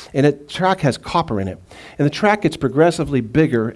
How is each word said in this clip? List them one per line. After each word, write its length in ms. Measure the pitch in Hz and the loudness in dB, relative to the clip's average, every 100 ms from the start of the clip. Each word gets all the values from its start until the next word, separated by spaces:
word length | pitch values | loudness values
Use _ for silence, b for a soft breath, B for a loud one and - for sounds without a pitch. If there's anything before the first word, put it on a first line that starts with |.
| B | B
and 140 | 143 143 | 0 2
the 60 | |
track 480 | 143 - - 185 190 | 0 -6 -2 0 0
has 180 | 143 - | 0 -2
copper 420 | - 170 165 107 | -4 -4 -2 -2
in 80 | 95 | -4
it. 100 | 92 - B B B | -8 -16 B B B
And 60 | |
the 60 | 147 | -2
track 320 | - 208 208 | 0 0 2
gets 160 | 180 - | 0 -2
progressively 640 | 131 123 170 165 143 139 | -2 2 2 2 -2 -2
bigger 500 | 110 131 156 120 110 | 0 2 2 2 -2